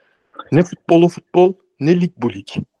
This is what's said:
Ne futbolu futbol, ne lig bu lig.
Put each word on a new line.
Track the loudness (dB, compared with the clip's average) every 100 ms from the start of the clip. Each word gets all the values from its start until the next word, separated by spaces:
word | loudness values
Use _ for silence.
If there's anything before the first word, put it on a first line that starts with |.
| _ _ _ -20 -2
Ne | -2
futbolu | -2 -6 0 2 2
futbol, | -2 -4 0 0 0 _ _
ne | -2 0
lig | -2 -4
bu | -8
lig. | -8 -12 -12 -14 _